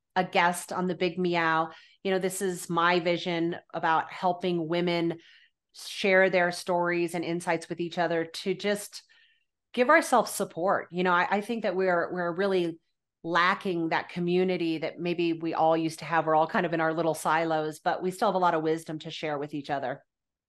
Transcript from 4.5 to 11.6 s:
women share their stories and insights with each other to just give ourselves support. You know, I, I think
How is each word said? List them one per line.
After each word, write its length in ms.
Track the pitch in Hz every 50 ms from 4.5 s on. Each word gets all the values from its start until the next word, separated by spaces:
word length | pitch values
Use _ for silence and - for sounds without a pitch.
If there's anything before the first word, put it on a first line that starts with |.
| 175 170 160
women 500 | 156 175 175 180 175 170 170 170 165 160 165 - - - - _ _ _ _ _ _ _
share 560 | - - - - - - 196 190 190 190 190
their 220 | 190 180 175 175
stories 640 | 175 - - - 180 175 175 170 175 175 170 165 180
and 100 | 170 147
insights 420 | 165 170 175 - 180 165 165 -
with 140 | - 170 -
each 160 | 175 165 160
other 280 | 185 170 165 170 165 165
to 280 | 165 - - - 196 185
just 500 | 185 - 202 202 202 - - - - - _ _ _ _ _ _ _ _ _ _ _ _ _ -
give 160 | 240 247 254
ourselves 420 | 311 330 - - 262 220 - -
support. 560 | - - 202 - - 160 170 196 170 113 - -
You 120 | 165 180 185
know, 80 | 185
I, 160 | 175 175 175 -
I 120 | 196 208
think 220 | 202 - 233 226